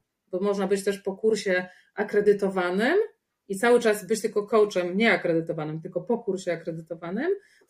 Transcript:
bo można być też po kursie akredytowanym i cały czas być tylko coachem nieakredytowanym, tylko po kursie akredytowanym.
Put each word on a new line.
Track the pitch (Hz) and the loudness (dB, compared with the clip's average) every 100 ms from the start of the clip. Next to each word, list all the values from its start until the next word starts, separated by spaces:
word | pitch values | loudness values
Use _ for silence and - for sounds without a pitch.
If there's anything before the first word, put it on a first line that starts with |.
| _ _ _ | _ _ _
bo | 180 | -4
można | 202 196 190 | -2 0 0
być | 196 | -2
też | 202 196 | -2 -4
po | - 190 | -6 -4
kursie | 220 214 202 180 185 - _ | 0 0 0 -2 -2 -12 _
akredytowanym | - 208 208 202 196 196 190 180 185 240 370 453 _ _ _ - | -6 -2 2 4 4 2 0 0 2 2 2 0 _ _ _ -10
i | 190 | 0
cały | 233 240 | 4 4
czas | 226 208 180 | 4 0 0
być | 220 | -2
tylko | 220 214 202 | -2 -4 0
coachem | 220 208 190 180 185 | 4 4 2 -2 2
nieakredytowanym, | 226 175 175 165 165 156 151 156 | 2 2 2 0 -2 -4 -6 -8
tylko | 175 175 | -8 -6
po | 170 233 | -4 -4
kursie | 220 190 180 | -2 -6 -4
akredytowanym. | 165 - 165 165 170 170 196 320 403 - _ _ | -6 -6 -10 -10 -12 -8 -4 -2 -4 -6 _ _